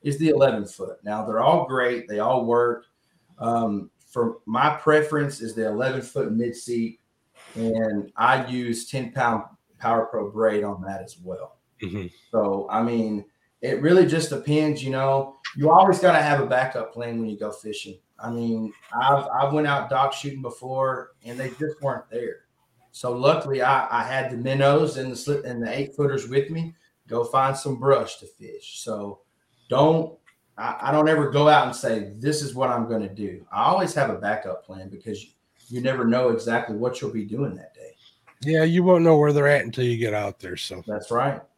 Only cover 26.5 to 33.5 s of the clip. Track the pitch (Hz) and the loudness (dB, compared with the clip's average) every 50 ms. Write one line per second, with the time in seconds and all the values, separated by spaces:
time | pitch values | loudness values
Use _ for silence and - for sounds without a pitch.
26.5 | 160 165 165 165 - _ _ _ _ _ _ _ 113 117 120 117 - 135 135 135 | -4 -6 -6 -8 -8 _ _ _ _ _ _ _ -4 -4 -2 0 2 2 2 2
27.5 | 139 - - 139 - 117 127 139 139 120 107 - - - - - _ _ 104 - | 0 -2 -4 -6 -6 -2 2 4 4 4 2 -4 -10 -16 -18 -20 _ _ -20 -18
28.5 | - - - - - - - 120 110 104 101 101 101 _ _ _ _ _ _ _ | -18 -18 -18 -18 -16 -14 -10 -8 -8 -8 -8 -10 -12 _ _ _ _ _ _ _
29.5 | _ _ _ _ 123 127 143 156 165 160 160 - - _ _ _ _ _ _ _ | _ _ _ _ 2 4 4 4 4 2 0 -4 -8 _ _ _ _ _ _ _
30.5 | _ - 110 123 123 - - 135 147 151 151 156 160 151 147 131 123 143 147 151 | _ -10 -8 -8 -8 -6 -4 0 2 2 4 4 4 2 0 0 2 4 6 8
31.5 | 151 151 - 123 - - - 120 113 110 101 98 101 110 117 147 151 147 147 139 | 8 6 4 2 -4 -4 -4 -2 -2 -2 -4 -8 -12 -6 -4 -2 -2 -2 -4 -6
32.5 | 117 127 131 123 - 117 113 113 117 107 101 95 92 107 104 98 90 - - _ | -4 -2 -2 0 0 -2 -2 -2 -2 -4 -4 -6 -8 -8 -8 -8 -8 -12 -16 _